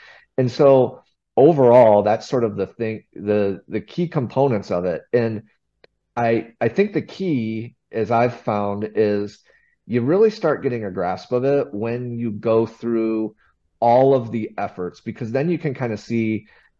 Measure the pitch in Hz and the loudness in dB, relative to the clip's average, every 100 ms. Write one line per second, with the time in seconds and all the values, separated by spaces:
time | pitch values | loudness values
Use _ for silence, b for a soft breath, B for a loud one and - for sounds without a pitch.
0 | B B B - 127 - 143 135 120 - | B B B -4 -4 2 6 6 4 -2
1 | _ _ _ - 143 151 123 123 113 104 | _ _ _ 4 6 6 6 8 8 6
2 | 104 113 - 131 113 104 95 - 113 110 | 4 -2 -2 -2 -2 -2 -6 -6 -8 -8
3 | - - 101 104 101 95 - 104 - - | -14 -10 -2 0 0 -4 -8 -10 -8 -6
4 | 170 160 110 - 139 107 92 90 90 80 | -4 -4 -4 0 0 0 -2 -4 -2 -6
5 | - 120 117 107 b b _ _ _ _ | -2 -2 -2 -6 b b _ _ _ _
6 | _ - 117 117 - _ 117 - 208 165 | _ -4 -2 -2 -4 _ -2 0 0 -2
7 | - - 190 135 110 110 120 _ _ 110 | -8 -8 -4 -2 -4 -6 -10 _ _ -6
8 | 104 117 120 117 - 104 101 101 107 107 | -2 0 0 -2 -4 -4 -2 -4 -6 0
9 | 107 104 101 - b b b b - 120 | 0 0 -4 -10 b b b b -6 -4
10 | 120 185 220 214 165 117 127 120 101 92 | 0 2 2 2 -2 -2 -2 -4 -6 -4
11 | 90 92 - 123 135 143 - 101 113 120 | -4 -6 -4 -2 0 -2 -2 -6 -6 -6
12 | 123 117 117 104 113 113 113 - 117 113 | -8 -6 -6 -4 0 0 0 -6 -4 -2
13 | 113 110 110 - _ _ _ _ 117 120 | -2 -4 -6 -10 _ _ _ _ 2 4
14 | 135 135 117 113 107 - 101 - 87 - | 4 2 0 -8 -8 -8 -8 -8 -10 -10
15 | - 110 113 127 160 170 156 127 120 104 | -14 -10 -6 -4 -2 -2 -4 -6 -6 -8
16 | - 117 110 110 b b b _ | -4 -4 -2 -4 b b b _